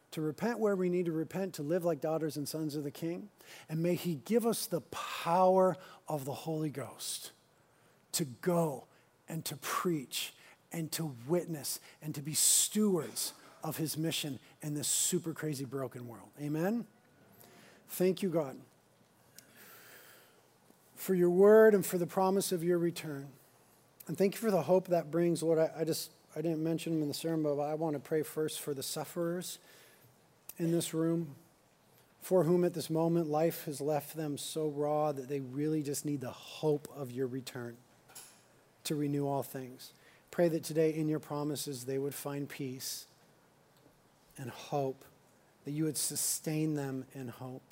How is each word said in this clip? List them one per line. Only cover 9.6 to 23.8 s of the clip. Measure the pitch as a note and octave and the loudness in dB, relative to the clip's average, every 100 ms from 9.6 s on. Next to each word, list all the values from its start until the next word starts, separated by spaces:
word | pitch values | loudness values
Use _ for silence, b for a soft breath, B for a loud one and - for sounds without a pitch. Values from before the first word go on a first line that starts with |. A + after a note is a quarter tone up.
| - - F#3 D#3 B2 - - - B B _ | -4 -2 0 0 -2 -6 -6 -10 B B _
and | E3+ D#3 | -6 -4
to | - D#3+ A#2+ B2 | -4 -6 -6 -2
witness | F3 E3 D#3 B2 - B B | -2 0 -6 -6 -8 B B
and | D#3 D3+ | -8 -8
to | |
be | C#3+ | -4
stewards | D3 - - - G#3 G#3 F3 A#2 - - - B B | 2 4 4 4 2 2 2 -2 -4 -6 -8 B B
of | E3 D3 | -6 -4
his | D3+ C#3+ | -4 -2
mission | D#3+ - D3+ B2 B B | -2 -2 -4 -8 B B
in | D3+ | -6
this | D3 B2+ | -4 -2
super | - - F3 E3 | 0 0 0 -2
crazy | D3+ D#3 C3+ | -6 -4 -4
broken | C3+ C#3 B2+ B2 A#2+ | -6 -6 -6 -8 -14
world. | A2 F#2+ - | -14 -16 -8
Amen? | D3 D#3 F#3 A#3 F#3 _ _ _ - - B B B B B | -4 0 0 0 -4 _ _ _ -20 -20 B B B B B
Thank | - F#3 F3 | 0 2 2
you, | F#3+ | 0
God, | E3 C#3 B2+ - _ _ _ _ _ _ - B B B B B B B B B B B _ _ _ _ - | 0 -2 -6 -18 _ _ _ _ _ _ -20 B B B B B B B B B B B _ _ _ _ -6
for | - | 0
your | F#3 F3 | 4 6
word | F3+ G3+ A3 A3 G3+ | 8 10 12 12 8
and | - | 4
for | F#3 | -2
the | E3 | 0
promise | G3 F#3+ G3 - | 2 2 2 0
of | F#3 | 0
your | E3+ F3 | 2 2
return. | E3+ E3+ D#3 C#3 C#3 - - _ _ _ | 2 -2 -8 -10 -12 -16 -20 _ _ _